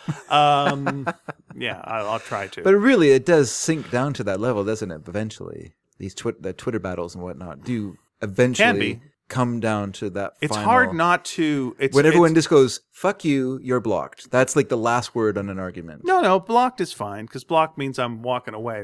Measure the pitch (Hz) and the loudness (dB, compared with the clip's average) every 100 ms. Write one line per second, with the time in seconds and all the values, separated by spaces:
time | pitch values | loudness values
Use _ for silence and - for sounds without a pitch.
0 | - - - 147 147 143 147 139 139 139 | -10 -10 0 2 4 4 0 -2 -4 -6
1 | 135 - - - - 127 123 95 - 113 | -6 -10 -12 -18 -18 -10 -8 -8 -8 -6
2 | 104 110 - 107 98 - 180 202 233 247 | -4 -6 -6 -8 -8 -2 4 4 6 6
3 | 147 131 175 165 127 - - 160 - 120 | 6 6 6 4 4 0 -2 -4 -2 -2
4 | 143 135 104 95 120 107 101 110 101 78 | -2 -4 -4 -2 -2 0 -2 -4 -6 -10
5 | 80 98 110 - 90 - 82 _ _ - | -10 -8 -8 -10 -14 -14 -16 _ _ -14
6 | 98 - 117 - 95 90 135 110 92 90 | -14 -8 -8 -6 -8 -8 -6 -4 -4 -6
7 | 87 90 90 76 90 71 123 120 101 - | -8 -10 -12 -12 -14 -12 -6 -6 -6 -10
8 | _ _ 104 98 123 123 226 190 113 117 | _ _ -4 2 2 4 2 2 -2 -4
9 | - _ - 131 120 117 110 107 98 95 | -12 _ -8 -4 -2 -2 -2 -2 -4 -8
10 | 104 95 98 - 147 107 202 247 247 170 | -8 -6 -8 -6 -4 -2 2 2 2 2
11 | 170 175 - - 156 143 127 - 139 139 | 2 0 -2 -2 -2 -2 -4 -2 0 4
12 | 151 165 165 160 - 151 131 - _ - | 6 6 6 4 6 6 6 2 _ -4
13 | 185 196 165 139 127 131 127 127 107 90 | -4 -2 0 0 -2 -4 -2 -2 0 -2
14 | 67 - - 127 131 151 - 123 117 120 | -4 -12 -2 0 2 2 0 0 0 0
15 | - 120 107 101 101 95 92 90 82 76 | -2 -2 0 0 -4 -8 -10 -10 -14 -8
16 | 349 370 233 190 170 233 254 - 175 - | 0 2 4 2 2 0 2 -2 -6 -6
17 | 104 101 113 131 - 165 156 - 135 131 | -8 -10 -12 -12 -2 0 0 -2 -6 -4
18 | 120 113 120 123 120 107 117 107 | -6 -6 -4 -6 -6 -10 -8 -8